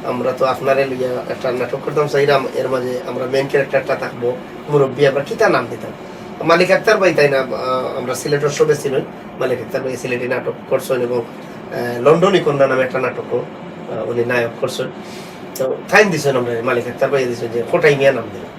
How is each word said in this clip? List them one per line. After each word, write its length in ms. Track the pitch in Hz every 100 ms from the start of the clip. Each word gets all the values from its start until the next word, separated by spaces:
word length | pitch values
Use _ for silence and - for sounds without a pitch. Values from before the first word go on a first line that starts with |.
আমরা 300 | - 123 127 123
তো 80 | 131
আপনারে 400 | 131 131 135 135
লইয়া 240 | 127 127 127 -
একটা 220 | - 131
নাটক 260 | 123 120 147 -
করতাম 220 | 151 147
চাইরাম, 400 | 143 143 139 131 -
এর 140 | 131
মাঝে 300 | 131 123 123 123
আমরা 180 | 123 123
মেইন 220 | 135 139
ক্যারেক্টারটা 480 | 143 135 139 131 135
থাকবো, 400 | 123 123 120 127 - - -
মুরব্বী, 360 | 147 135 123 143
আমরা 180 | 139
কিতা 260 | - 226 196
নাম 180 | 143 120
দিতাম?" 220 | 120 - - - - - - 156
মালিক 240 | 170 180
আক্তার 260 | 185 220 208
ভাই, 160 | 185
তাই 160 | 151 147
না, 100 | 135
আহ, 580 | 127 127 123 127 127 135
আমরা 180 | 123 120
সিলেটের 340 | 151 147 147
সবে 260 | 143 151 147
ছিলেন, 260 | 139 131 165 - - -
মালিক 200 | 127 120
আক্তার 220 | 113 135
ভাই 160 | 131 127
সিলেটি 300 | 131 123 123
নাটক 260 | 123 120 - -
করছেন 320 | 131 - 127
এবং, 200 | 120 123
আহ, 800 | 117 - - - - - 120 120
লন্ডনী 380 | 127 170 185 180
কন্যা 280 | 151 139 135
নামে 160 | 131
একটা 160 | 127 135
নাটকও, 380 | 127 120 110 165
আহ, 720 | 180 - - - - 113 110
উনি 160 | 120 120
নায়ক 260 | 123 117 -
করছেন। 300 | 127 - - - - - - - - -
তো 200 | 131 - -
ফাইন 200 | 196 208
দিছেন 280 | 156 139 131
আমরা, 240 | 120 117
মালিক 240 | 120 123 117
আক্তার 220 | - 135
ভাই 160 | 139 127
দিছেন 220 | 117 120
যে 100 | 117 113
কটাই 240 | 170 156 139
মিয়া 160 | 135
নাম 120 | 127 101
দিলেন। 140 | 98 -